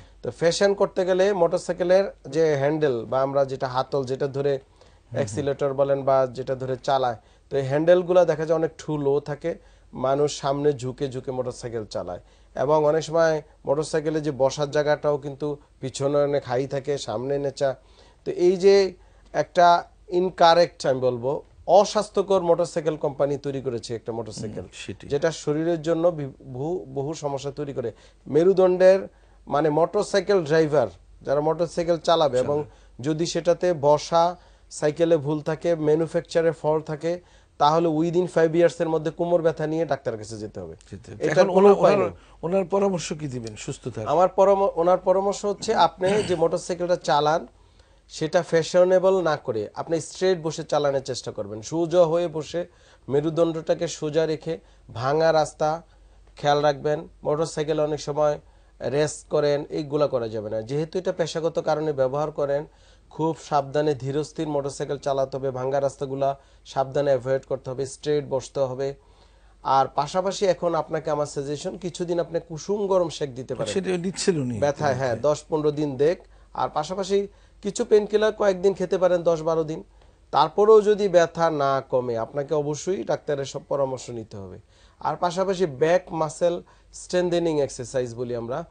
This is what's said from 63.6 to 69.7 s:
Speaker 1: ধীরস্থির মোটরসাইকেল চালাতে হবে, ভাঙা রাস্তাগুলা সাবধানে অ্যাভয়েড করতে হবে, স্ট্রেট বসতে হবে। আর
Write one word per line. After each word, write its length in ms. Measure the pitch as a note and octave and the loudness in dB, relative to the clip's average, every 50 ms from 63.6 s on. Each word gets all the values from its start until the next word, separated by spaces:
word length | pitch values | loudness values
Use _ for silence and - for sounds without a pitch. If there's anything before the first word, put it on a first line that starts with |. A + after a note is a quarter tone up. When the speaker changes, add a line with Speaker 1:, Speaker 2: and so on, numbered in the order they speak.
| C#3 C#3 C3+ D3 D3+ D#3 D3 | 0 0 -2 0 0 0 -2
Speaker 1:
ধীরস্থির 540 | A#2+ C3 C#3 C3+ D3+ D3 - - - D#3+ D3+ | -2 -4 -4 -4 -4 -4 -6 -6 -8 -6 -4
মোটরসাইকেল 500 | D3 C#3+ C#3 C#3 C3 - D3 C#3 D3 C3 | -4 -4 -4 -4 -6 -8 -8 -8 -8 -6
চালাতে 380 | - D3 C3+ C3+ C3+ C3 C3+ | -4 -2 -2 -2 -2 -2 -4
হবে, 140 | C3+ C3+ C3+ | -6 -6 -6
ভাঙা 300 | B2 B2+ B2+ C3+ C#3+ C#3 | -4 -4 -4 -2 -2 0
রাস্তাগুলা 580 | C#3 C3+ - - D3 C3 C3+ C#3 C3+ C3+ C3+ - _ _ _ _ - | 0 -2 -4 -4 -8 -6 -4 -2 -2 -2 -2 -4 _ _ _ _ -16
সাবধানে 460 | - - C#3 C3+ C3 C3 D3 C#3+ C#3+ | -8 -4 -4 -2 -2 0 0 2 2
অ্যাভয়েড 340 | C3+ B2 A#2 C3 C3+ C3+ - | 2 2 0 0 -2 -2 -2
করতে 260 | - C#3 A#2+ - C3+ | -4 -8 -8 -8 -8
হবে, 160 | B2+ B2+ C#3 | -8 -8 -8
স্ট্রেট 380 | C3 - - - D3+ D3+ D3 C3+ B2+ | -8 -10 -8 -4 -2 -2 -2 -2 -2
বসতে 320 | C3+ B2+ - - - C#3+ | -4 -6 -6 -4 -4 -2
হবে। 340 | C3+ B2+ B2+ C3 C3+ C#3 C#3 - _ _ _ _ - _ _ _ _ - _ _ | -2 -2 -2 -4 -6 -6 -8 -10 _ _ _ _ -20 _ _ _ _ -20 _ _
আর 240 | - - | 0 2